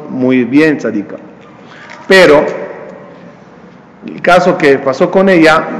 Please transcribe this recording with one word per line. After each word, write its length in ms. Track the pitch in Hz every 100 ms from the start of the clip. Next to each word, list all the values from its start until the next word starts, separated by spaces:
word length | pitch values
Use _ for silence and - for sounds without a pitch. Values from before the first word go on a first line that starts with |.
| -
muy 340 | 127 127 131
bien 340 | 120 139 156 135
tzadika. 380 | 120 - - - - - - - - - - - -
Pero 360 | 190 170 147 151 - - - - - - - - - - - - - - - -
el 160 | 78
caso 360 | 151 180 180 156
que 200 | 147 135
pasó 320 | 135 131 175
con 200 | 190 196
ella 340 | 185 156 160 - -